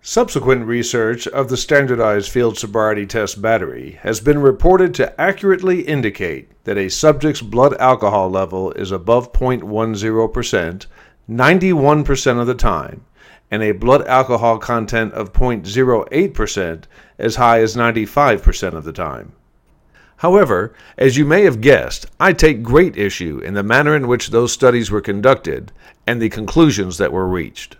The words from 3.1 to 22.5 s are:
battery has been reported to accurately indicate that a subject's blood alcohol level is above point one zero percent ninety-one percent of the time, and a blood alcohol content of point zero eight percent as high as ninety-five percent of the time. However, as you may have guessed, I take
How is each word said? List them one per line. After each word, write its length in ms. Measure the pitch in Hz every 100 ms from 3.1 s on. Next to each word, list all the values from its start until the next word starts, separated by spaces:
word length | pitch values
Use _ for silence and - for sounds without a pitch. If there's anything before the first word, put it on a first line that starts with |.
| 117 101 101
battery 560 | 107 113 80 62 67 76
has 180 | - 113
been 200 | 120 147
reported 540 | 139 - 175 185 180 180
to 260 | 123 -
accurately 600 | 175 190 196 185 185 180
indicate 680 | 147 147 110 - 90 69 - _ -
that 120 | 101
a 120 | 95
subject's 520 | - 156 139 151 143
blood 320 | 113 113 139 127
alcohol 520 | 127 127 104 101 95
level 440 | 95 95 92 95
is 180 | - 95
above 400 | 92 87 120 117
point 320 | - 127 123
one 320 | 101 104 113 107
zero 320 | 110 110 110
percent 600 | 120 - 104 85 92 - - _ _ -
ninety-one 800 | 117 131 185 190 165 139 151
percent 340 | 143 135 135 120
of 100 | 120
the 60 |
time, 520 | 123 113 85 - - _ _ _ _ _
and 140 | 104
a 80 | 107
blood 340 | 95 117 139 -
alcohol 500 | 127 127 120 117 113
content 560 | - 117 107 117 110
of 180 | - 101
point 340 | - 127 113 87
zero 400 | 110 127 113 -
eight 220 | 147 196
percent 520 | 127 104 101 87 82 - _ _ -
as 200 | 113 110
high 240 | 120 117
as 160 | 110 113
ninety-five 680 | 117 113 104 - 143 104
percent 320 | - - 95 82
of 80 |
the 80 | 78
time. 400 | 76 82 62 53 _ _ _ _ _ _ _ _ _
However, 560 | 165 196 160 90 107 _ - -
as 200 | 135 127
you 80 | 143
may 180 | 170
have 160 | 196 113
guessed, 460 | 123 113 64 - - _
I 140 | 185
take 320 | 180 160